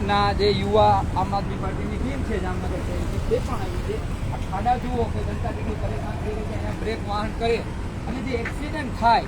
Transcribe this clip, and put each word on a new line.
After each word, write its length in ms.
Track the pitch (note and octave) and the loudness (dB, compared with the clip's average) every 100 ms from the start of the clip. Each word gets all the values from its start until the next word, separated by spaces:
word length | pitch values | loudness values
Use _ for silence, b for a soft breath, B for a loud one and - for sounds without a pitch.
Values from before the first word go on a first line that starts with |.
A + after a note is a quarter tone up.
| G3+ | 2
ના 260 | G3+ G3+ | 4 4
જે 160 | G3 G3+ | 4 4
યુવા 540 | G3 G3+ G#3+ G#3 G3+ G3 F3+ | 4 4 6 8 6 2 0
આમ 180 | F#3+ G3 | 0 0
આદમી 220 | G3 - | -2 -2
પાર્ટીની 360 | G3 - G#3 G#3+ | -2 -2 -2 -2
ટીમ 260 | B3 C4+ | -2 -2
છે 180 | - G#3 | -2 -2
જામનગર 260 | F#3 F3+ F3+ | -2 -2 -2
શહેરની, 640 | F3 - F3 - - - | -2 -2 -2 -2 0 2
તે 60 | - | 2
પણ 180 | - | 0
આવી 160 | - - | -2 -2
છે. 240 | - - A4 - - - | -2 -2 -2 -2 -2 -2
આ 40 | - - | -2 -2
ખાડા 260 | - A#3+ B3 | 0 2 0
જુઓ 260 | B3 B3 | 0 0
કે 160 | G#3+ A3 | 0 0
જનતા 320 | G#3+ G#3 - | -2 -2 -2
કેટલી 240 | G#3+ A3 A3 | -2 -4 -2
પરેશાન 320 | - - G#3 - G#3+ | -2 -2 -4 -4 -4
થઈ 80 | |
રહી 100 | A3 | -4
છે, 120 | - - | -4 -4
અહીંયા 180 | G#3+ - | -4 -4
બ્રેક 280 | - A3+ G3 | -4 -4 -2
વાહન 200 | G#3 G#3+ - | -2 -2 0
કરે 240 | A#3 A3+ - - - - - | 0 0 -2 -6 -6 -6 -6
અને 140 | A#3+ | -4
જે 140 | A#3+ A#3 | -2 -2
એક્સિડન્ટ 640 | A#3 - D4 D4+ C4 G3+ | -4 -4 -4 -4 -4 2
થાય 240 | A3+ A3 | 4 4